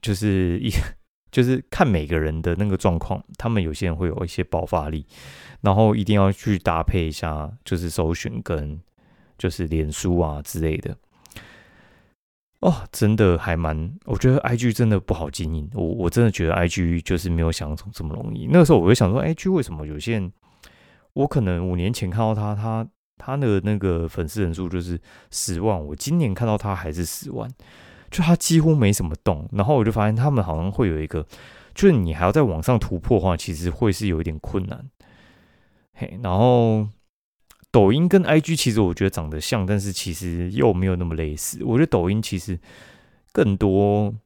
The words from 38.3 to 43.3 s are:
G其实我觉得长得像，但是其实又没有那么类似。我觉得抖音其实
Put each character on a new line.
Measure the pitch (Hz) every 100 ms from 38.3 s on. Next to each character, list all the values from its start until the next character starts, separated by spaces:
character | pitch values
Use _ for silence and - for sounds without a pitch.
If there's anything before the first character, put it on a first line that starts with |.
| 156
G | 151 165
其 | -
实 | 110
我 | 98
觉 | 85
得 | 98
长 | - 78
得 | 76
像， | - 117 92
但 | 104
是 | 98
其 | 92 -
实 | 80 92 85 87
又 | 110 127
没 | 90 95
有 | 90
那 |
么 | 87
类 | 80 78 76
似。 | - -
我 | - 117
觉 |
得 | 160
抖 | - 87
音 | 104
其 | 107 95
实 | - 87 - - - - _ _ _